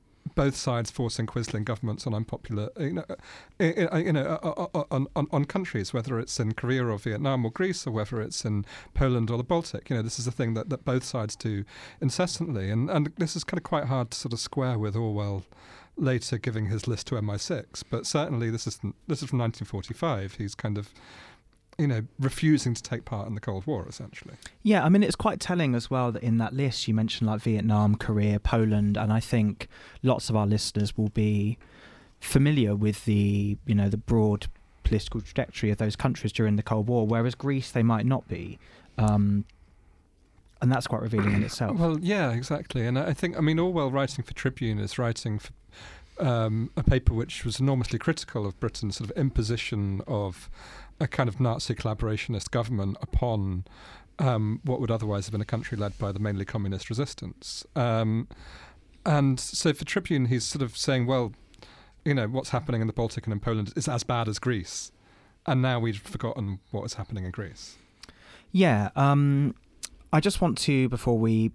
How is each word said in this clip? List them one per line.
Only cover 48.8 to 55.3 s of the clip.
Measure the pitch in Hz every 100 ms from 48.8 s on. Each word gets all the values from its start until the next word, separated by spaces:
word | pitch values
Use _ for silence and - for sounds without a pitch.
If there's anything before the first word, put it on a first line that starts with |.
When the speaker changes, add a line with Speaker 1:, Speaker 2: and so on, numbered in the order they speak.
| 104 -
Speaker 1:
sort | 104
of | -
imposition | 135 120 110 117 - 107 101 95 -
of | 110 98 90 - - - - - -
a | 143
kind | - 123
of | 107
Nazi | 123 113 -
collaborationist | 113 113 107 113 107 - 107 -
government | 123 117 113 98 -
upon, | - - 123 110 98 92 - - - - - -
um, | 139 113 107 113
what | 139 127
would | 117
otherwise | 113 107 101
have | 101